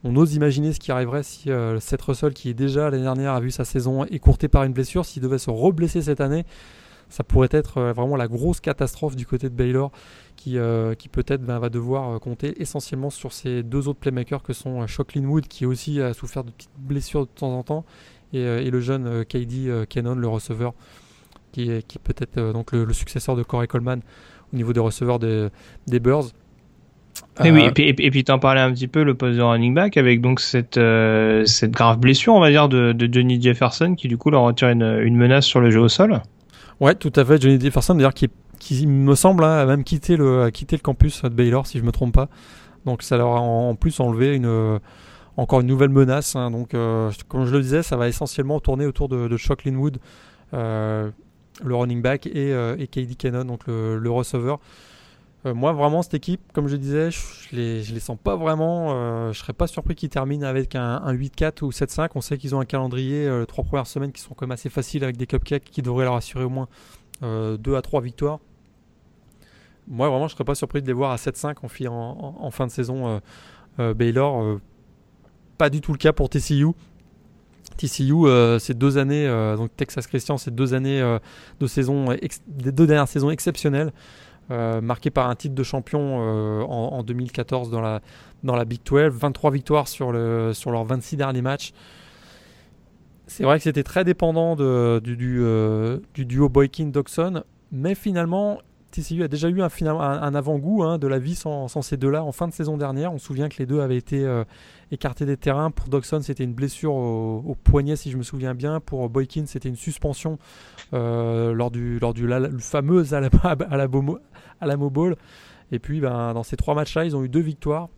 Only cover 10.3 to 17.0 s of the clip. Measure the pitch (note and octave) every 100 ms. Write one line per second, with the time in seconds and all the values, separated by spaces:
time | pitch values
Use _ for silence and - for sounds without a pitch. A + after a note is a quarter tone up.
10.3 | - C3+ B2 A#2 A2+ A2+ A2+ - - -
11.3 | C#3 B2 A#2+ A#2 A#2+ A#2+ C3+ B2+ A2+ C3
12.3 | A#2+ D3 - D3 D3 - C3 C#3 - C3
13.3 | - C3 B2 A#2 C3+ C#3 C#3+ C#3 B2+ A#2+
14.3 | C#3 - A#2+ C3+ B2+ A2 - C#3 D3 C3+
15.3 | D#3 - - B2+ B2+ - C#3+ B2+ A2+ A#2+
16.3 | C#3 A#2+ - - C#3 C3+ C#3+